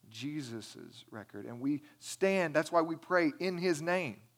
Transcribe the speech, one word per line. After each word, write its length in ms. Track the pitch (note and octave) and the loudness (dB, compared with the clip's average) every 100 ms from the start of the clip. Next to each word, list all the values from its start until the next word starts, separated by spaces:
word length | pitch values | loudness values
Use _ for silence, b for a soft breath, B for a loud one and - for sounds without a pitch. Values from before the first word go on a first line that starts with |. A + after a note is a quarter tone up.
| G#2+ | -18
Jesus's 920 | A2 C3+ D3+ B2+ A2+ - - E2 - - | -12 -8 -8 -8 -10 -12 -16 -18 -18 -16
record. 340 | A2 G2+ G2+ A2 | -14 -12 -12 -10
And 140 | A#2+ | -6
we 240 | C3+ D3 B B | -2 -2 B B
stand. 540 | - - F#3+ G3 E3 | -14 0 2 4 2
That's 180 | D3+ D#3+ | 2 4
why 100 | E3+ | 2
we 140 | D#3+ E3 | 2 -4
pray 380 | - F3+ D#3+ C#3 | 2 4 4 2
in 180 | F3+ F3+ | -2 0
his 240 | F#3 D#3 | 2 2
name. 400 | E3 F3+ D3+ F#2+ - | 2 0 0 -8 -18